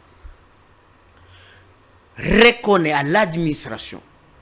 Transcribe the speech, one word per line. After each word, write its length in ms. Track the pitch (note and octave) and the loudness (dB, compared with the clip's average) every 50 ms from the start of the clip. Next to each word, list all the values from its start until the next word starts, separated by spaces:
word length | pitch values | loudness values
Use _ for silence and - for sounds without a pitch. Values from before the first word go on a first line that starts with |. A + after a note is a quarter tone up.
| _ _ _ _ - - - - _ _ _ _ _ _ _ _ _ _ _ _ _ _ _ _ _ _ - - - - - - _ _ _ _ _ _ _ _ _ _ _ - | _ _ _ _ -20 -20 -20 -20 _ _ _ _ _ _ _ _ _ _ _ _ _ _ _ _ _ _ -20 -20 -20 -20 -20 -20 _ _ _ _ _ _ _ _ _ _ _ -8
reconnaît 760 | A2 - - G#3+ A3+ A#3+ A#3 - - G#3 G3+ F#3+ E3 D#3 D3+ | -2 0 2 4 4 4 4 2 2 2 2 2 2 2 0
à 100 | C#3+ C#3 | 0 0
l'administration 1000 | C#3+ E3 G#3 A3 F3+ D#3+ E3+ E3+ D#3+ D3 - - B2 A2 G#2+ - - - F2+ - _ _ _ _ _ _ _ | 0 2 2 0 0 0 -2 -2 -2 -2 -4 -6 -8 -10 -12 -12 -12 -14 -16 -18 _ _ _ _ _ _ _